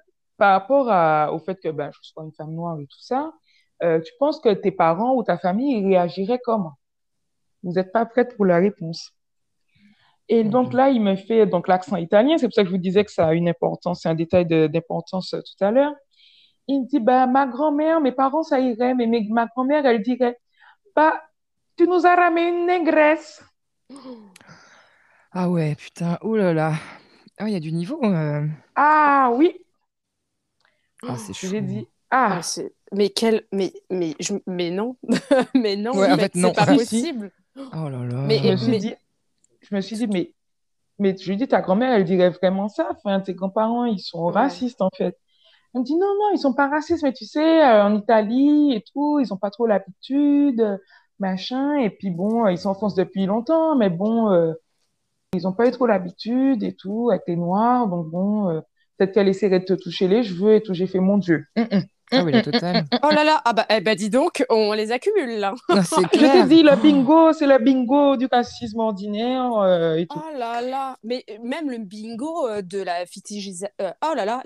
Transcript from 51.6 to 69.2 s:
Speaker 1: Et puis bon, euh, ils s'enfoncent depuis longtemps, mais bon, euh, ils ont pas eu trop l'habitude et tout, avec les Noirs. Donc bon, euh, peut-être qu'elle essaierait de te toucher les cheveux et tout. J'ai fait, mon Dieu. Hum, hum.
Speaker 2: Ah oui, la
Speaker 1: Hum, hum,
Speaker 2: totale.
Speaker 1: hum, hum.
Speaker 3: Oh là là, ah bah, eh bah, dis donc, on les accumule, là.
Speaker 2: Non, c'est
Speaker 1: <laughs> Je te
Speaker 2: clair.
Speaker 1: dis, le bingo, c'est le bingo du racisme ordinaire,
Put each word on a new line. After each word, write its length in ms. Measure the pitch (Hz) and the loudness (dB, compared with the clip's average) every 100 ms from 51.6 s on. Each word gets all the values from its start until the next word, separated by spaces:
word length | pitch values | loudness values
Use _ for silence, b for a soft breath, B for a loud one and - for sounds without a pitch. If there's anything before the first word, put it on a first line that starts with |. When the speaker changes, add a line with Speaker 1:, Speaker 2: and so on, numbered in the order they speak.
| 277 294 | -2 0
Speaker 1:
Et 140 | 214 | -2
puis 200 | - 196 | -4 -8
bon, 360 | 170 208 233 214 | -4 -2 0 0
euh, 60 | |
ils 60 | 175 | 0
s'enfoncent 360 | 196 190 214 | -4 -4 -2
depuis 320 | 175 180 190 190 | -2 -2 -2 -2
longtemps, 500 | 220 233 320 320 277 | -2 0 0 2 2
mais 140 | 196 | 2
bon, 400 | 170 214 233 220 | 0 -2 0 2
euh, 220 | 175 165 160 _ _ _ _ _ _ _ | 2 2 -4 _ _ _ _ _ _ _
ils 120 | 185 185 | -4 -2
ont 60 | |
pas 160 | 185 247 | 0 0
eu 20 | |
trop 160 | 240 240 | 2 0
l'habitude 760 | 196 180 - 214 254 269 233 | 0 -4 -10 -4 0 0 0
et 120 | 190 | -4
tout, 360 | 185 190 220 240 | -8 -8 -4 -2
avec 120 | 180 - | -2 -2
les 100 | 170 | -4
Noirs. 520 | 170 196 233 247 220 | -2 0 0 0 -2
Donc 200 | 175 160 | -4 -6
bon, 400 | 175 196 214 190 | -4 -2 -2 -2
euh, 120 | 160 - _ _ - | -4 -8 _ _ -4
peut-être 160 | 190 | 0
qu'elle 160 | 208 196 | 2 2
essaierait 320 | 190 208 185 | 2 0 0
de 60 | 185 | 0
te 80 | |
toucher 340 | 170 175 - 185 | -4 -4 -2 0
les 140 | 220 | 2
cheveux 320 | 214 170 208 | 0 0 4
et 80 | 214 | 4
tout. 100 | 214 | 2
J'ai 140 | 175 185 | -4 -2
fait, 140 | 185 | 0
mon 180 | 185 202 | 2 2
Dieu. 260 | 175 147 - 226 | 2 0 -2 -4
Hum, 100 | 226 | 0
hum. 120 | 196 - _ _ | -2 -2 _ _
Speaker 2:
Ah 140 | 254 | 0
oui, 80 | 165 | 2
la 60 | 233 | 2
Speaker 1:
Hum, 80 | 151 | 2
hum, 60 | |
Speaker 2:
totale. 240 | 233 175 208 | -2 0 -2
Speaker 1:
hum, 60 | 147 | -2
hum. 80 | 240 | 0
Speaker 3:
Oh 120 | 294 | 2
là 80 | 302 | 4
là, 200 | 302 311 | 4 2
ah 80 | 233 | 2
bah, 140 | 220 - | 0 2
eh 140 | 220 | 0
bah, 120 | 185 | 0
dis 140 | 185 214 | -2 0
donc, 340 | 247 339 - - | 0 0 0 2
on 240 | 220 208 | 2 2
les 200 | 214 220 | 0 -2
accumule, 480 | 254 403 427 247 220 | -2 0 0 -2 -2
là. 140 | 196 220 - | -4 -4 0
Speaker 2:
Non, 140 | 202 | 2
c'est 140 | 175 214 | 2 0
Speaker 1:
<laughs> 40 | |
Je 80 | 175 | 2
te 80 | - | 4
Speaker 2:
clair. 300 | 269 359 254 | 6 6 8
Speaker 1:
dis, 160 | 330 | 8
le 120 | 302 277 | 8 8
bingo, 540 | 302 285 254 320 320 | 6 6 6 6 6
c'est 120 | 311 285 | 4 4
le 120 | 262 | 4
bingo 580 | 233 262 240 285 277 269 | 4 2 2 4 4 2
du 80 | |
racisme 560 | 262 247 233 - 240 220 | 0 0 -2 -8 -10 -4
ordinaire, 720 | 220 190 208 208 | -4 -4 -6 -6